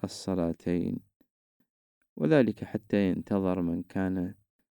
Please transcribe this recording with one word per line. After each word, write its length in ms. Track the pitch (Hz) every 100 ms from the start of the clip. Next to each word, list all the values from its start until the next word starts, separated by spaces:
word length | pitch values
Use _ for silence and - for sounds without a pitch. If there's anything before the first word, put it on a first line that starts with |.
الصلاتين، 920 | 101 - - 92 85 82 - 87 92 - _ _ _ _ _ _ _ _ _ _ _ -
وذلك 480 | 151 151 113 104
حتى 440 | 98 104 - 104 95
ينتظر 540 | 87 - 101 95 92
من 200 | 85 87
كان، 520 | - 98 95 92 90 - _ _ _